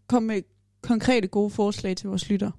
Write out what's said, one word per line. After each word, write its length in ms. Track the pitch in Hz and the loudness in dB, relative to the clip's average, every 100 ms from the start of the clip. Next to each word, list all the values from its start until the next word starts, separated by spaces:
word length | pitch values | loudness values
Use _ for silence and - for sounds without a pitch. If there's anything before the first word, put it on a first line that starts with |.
| - | 0
komme 200 | 247 220 | 0 2
med 140 | 208 - _ _ _ | -4 -6 _ _ _
konkrete, 460 | - 226 247 247 185 | -2 0 4 2 2
gode 220 | 208 208 | 0 0
forslag 460 | 202 208 208 196 185 | 0 -2 -2 -4 -6
til 140 | 196 | -4
vores 200 | 190 - | -4 -2
lyttere. 220 | 202 196 | -2 -2